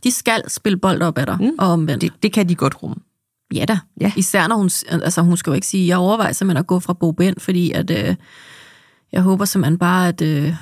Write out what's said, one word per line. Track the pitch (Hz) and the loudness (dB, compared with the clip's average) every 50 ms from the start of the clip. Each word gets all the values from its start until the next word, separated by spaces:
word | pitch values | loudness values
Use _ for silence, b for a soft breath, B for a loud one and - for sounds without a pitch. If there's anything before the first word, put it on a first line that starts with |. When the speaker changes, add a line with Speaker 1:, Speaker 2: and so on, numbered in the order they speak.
| - | -2
Speaker 1:
De | 247 | -2
skal | 240 - - 233 226 220 - - | -2 0 0 0 -2 -2 -2 -6
spille | - - - 214 190 185 | -10 -4 -2 -2 0 2
bold | 196 190 180 - | 2 0 2 2
op | 175 165 151 160 | 0 0 0 -2
af | - | -2
dig, | - 98 180 | -2 -2 0
Speaker 2:
Mm. | 202 269 330 - | 0 0 0 0
Speaker 1:
og | 190 180 | 2 2
omvendt. | 170 165 156 147 131 - | 2 2 2 0 0 -2
Speaker 2:
Det, | 165 165 - _ | -2 -4 -2 _
det | 208 208 | -2 0
kan | - 220 190 175 | 2 0 2 2
de | 170 | 0
godt | - 143 151 - - | 0 0 -2 -2 -4
rumme. | - - - - - _ _ _ _ _ _ _ _ _ - | -8 -10 -10 -12 -14 _ _ _ _ _ _ _ _ _ -4
Speaker 1:
Ja | 156 - | -2 0
da. | - 220 175 - _ _ - | 0 0 -2 -4 _ _ -2
Speaker 2:
Ja. | - 202 - | -2 0 0
Speaker 1:
Især | 202 190 - - 190 160 | 0 0 0 0 0 2
når | 190 233 | 2 2
hun | 214 190 180 | 2 2 0
s-, | - - - - | 0 -2 -4 -4
altså, | 170 165 - 175 - 165 | -4 -2 -2 -2 0 2
hun | 170 175 170 | 4 4 4
skal | 175 - 160 | 2 0 -2
jo | 139 | -2
ikke | 196 - | -2 -2
sige, | - - 190 180 | -2 0 0 2
"Jeg | 170 180 | 2 2
overvejer | 180 180 196 220 226 202 - | 2 2 2 2 2 0 -2
simpelthen | - - 196 190 165 139 | -2 -2 0 0 0 0
at | 180 | 0
gå | - 180 180 | 0 0 0
fra | - - | 0 -2
Bo | 175 - 170 165 | -2 0 0 0
Bind, | 160 - 180 190 185 - | 2 2 2 0 0 -2
fordi | - 190 185 175 175 - | -4 -2 0 0 0 0
at, | - - - - | 0 -2 -2 -2
øh, | 160 - - - 185 B B B B B B B B B B B B B B B B B B _ | -2 -2 0 -2 -2 B B B B B B B B B B B B B B B B B B _
jeg | - 185 | -2 0
håber | 185 190 190 190 202 | 2 2 2 0 0
simpelthen | 190 - 190 - 147 170 180 | -2 0 0 2 2 2 2
bare, | 180 175 180 185 180 175 | 2 2 2 2 2 0
at, | 180 - | 0 0
øh, | 160 156 151 143 147 156 165 160 | 0 0 0 0 0 -2 -4 -6